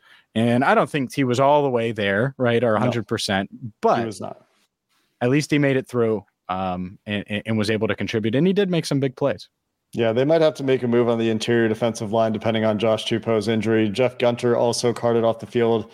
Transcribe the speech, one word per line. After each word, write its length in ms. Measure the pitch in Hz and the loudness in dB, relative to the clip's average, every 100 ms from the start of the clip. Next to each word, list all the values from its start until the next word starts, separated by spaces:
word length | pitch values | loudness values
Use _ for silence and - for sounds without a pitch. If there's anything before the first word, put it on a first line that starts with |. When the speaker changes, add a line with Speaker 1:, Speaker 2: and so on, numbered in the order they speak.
| _ - _ | _ -20 _
Speaker 1:
And 300 | 110 117 120 | -2 0 2
I 100 | 139 | 2
don't 160 | 220 165 | 2 0
think 200 | 156 123 | -2 -4
T 140 | - | -2
was 160 | 131 120 | 0 2
all 220 | 139 147 | 2 2
the 80 | 143 | 2
way 220 | 120 113 | 0 -2
there, 420 | 110 101 98 131 - | -2 0 0 -2 -2
right, 260 | 123 117 | 0 2
or 100 | 120 | 2
Speaker 2:
No. 40 | 107 | 2
Speaker 1:
a 40 | |
hundred 260 | 123 120 104 | 0 -2 -4
percent, 420 | 110 - 98 101 | -4 -2 -2 -2
Speaker 2:
He 200 | - 123 - | -8 -16 -4
Speaker 1:
but 240 | 226 143 | 0 0
Speaker 2:
was 160 | 113 98 | -2 -8
not. 260 | 104 - _ _ _ _ _ _ _ - | -12 -14 _ _ _ _ _ _ _ -4
Speaker 1:
at 80 | 123 | 0
least 200 | 139 147 | 0 2
he 80 | 147 | 2
made 200 | 143 131 | 2 0
it 80 | 117 | -2
through, 400 | 123 113 107 - _ - | -2 0 -2 -6 _ -8
um, 480 | 92 95 90 92 104 - | -4 -4 -4 -8 -12 -8
and, 180 | 101 87 | -6 -4
and, 160 | 104 - | -6 -2
and 120 | 110 | -2
was 120 | 104 | 0
able 180 | 110 104 | 0 -2
to 60 | |
contribute. 400 | 101 101 113 107 | -2 -4 -2 -2
And 120 | 123 180 | 2 2
he 60 | |
did 160 | 196 202 | 2 0
make 140 | 170 | -2
some 160 | 160 143 | -2 -2
big 160 | 135 - | -2 -2
plays. 320 | 139 95 - _ _ _ _ | -4 -4 -10 _ _ _ _
Speaker 2:
Yeah, 200 | - 113 | -2 0
they 140 | 113 139 | 2 2
might 160 | 165 | 4
have 100 | 156 | 2
to 100 | 147 | 0
make 180 | 139 131 | 0 0
a 60 | 123 | 2
move 200 | 117 120 | 2 2
on 100 | 117 | 2
the 120 | 113 | 0
interior 380 | 110 113 120 113 | 0 0 2 2
defensive 440 | 107 120 110 110 | 2 -2 -4 -4
line, 200 | 113 113 | 0 0
depending 340 | 107 110 113 110 | 0 -2 0 0
on 120 | 104 | 0
Josh 280 | 113 110 - | 0 0 -2
Tupou's 420 | 117 113 113 104 | -4 0 0 0
injury. 400 | 113 107 110 110 | 0 2 2 2
Jeff 300 | 98 127 - | 0 -2 0
Gunter 380 | 120 117 123 120 | -2 0 0 2
also 340 | 123 113 120 | 0 0 -2
carted 320 | 113 120 117 | -2 0 2
off 140 | 113 113 | 0 -2
the 80 | 107 | -4
field 440 | 123 117 113 104 | 0 2 0 -2